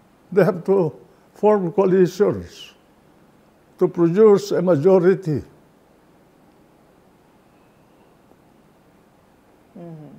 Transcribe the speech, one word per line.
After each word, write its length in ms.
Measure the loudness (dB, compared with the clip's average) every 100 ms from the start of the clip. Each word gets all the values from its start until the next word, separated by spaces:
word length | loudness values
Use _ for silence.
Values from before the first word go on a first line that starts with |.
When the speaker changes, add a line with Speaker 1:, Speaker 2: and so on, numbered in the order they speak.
| _ _ -6
Speaker 1:
they 120 | 0
have 200 | 0 -2 -2
to 280 | -2 -2 -6 -20 _ _
form 380 | -4 0 0 -2
coalitions 1000 | -2 0 2 0 0 -2 -2 -10 -20 -20 _ _ _ _ _ _ _ _ _ _ -4
to 80 | -4
produce 640 | 0 0 4 4 4 0
a 100 | -4
majority. 800 | 0 2 2 2 2 0 -4 -8 -8 _ _ _ _ _ _ _ _ _ _ _ _ _ _ _ _ _ _ _ _ _ _ _ _ _ _ _ _ _ _ _ _ _ _ _ _ _ _ _ _ _ _ -20
Speaker 2:
Mm-hmm. 300 | -20 -20 -20